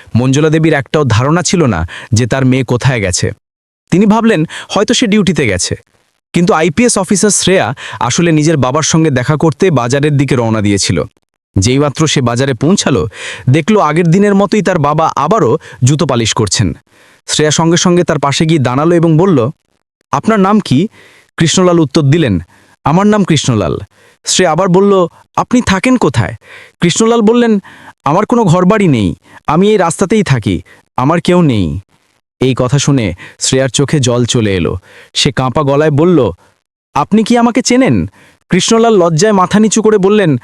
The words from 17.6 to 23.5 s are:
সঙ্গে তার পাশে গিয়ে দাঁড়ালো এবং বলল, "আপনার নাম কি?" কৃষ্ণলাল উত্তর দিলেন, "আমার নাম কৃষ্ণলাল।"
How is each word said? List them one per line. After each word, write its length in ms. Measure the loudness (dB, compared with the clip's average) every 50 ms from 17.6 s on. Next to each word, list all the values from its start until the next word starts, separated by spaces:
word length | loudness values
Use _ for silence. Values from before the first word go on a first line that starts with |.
| 0 0 0
সঙ্গে 280 | 2 2 2 2 2 0
তার 140 | 0 -2 -2
পাশে 280 | -2 -2 -2 0 0
গিয়ে 120 | 0 0 0
দাঁড়ালো 360 | 0 0 0 0 0 2 2
এবং 240 | 2 2 2 2 2
বলল, 320 | 2 2 2 2 0 -2 -4 _ _ _ _ _ _ _ _ _ _ _ -6
"আপনার 280 | -4 -2 0 0 2
নাম 200 | 2 2 2 0
কি?" 280 | 0 0 0 0 0 -2 -6 -12 -20 -20 _ _ _ _ _
কৃষ্ণলাল 440 | -2 -2 0 2 2 2 2 2 2
উত্তর 220 | 0 0 0 0 0
দিলেন, 380 | 2 2 2 0 0 -2 -2 -4 -8 _ _ _ _ _ _ -2
"আমার 220 | 0 0 2 2
নাম 180 | 2 2 2 0
কৃষ্ণলাল।" 540 | 0 0 -2 0 0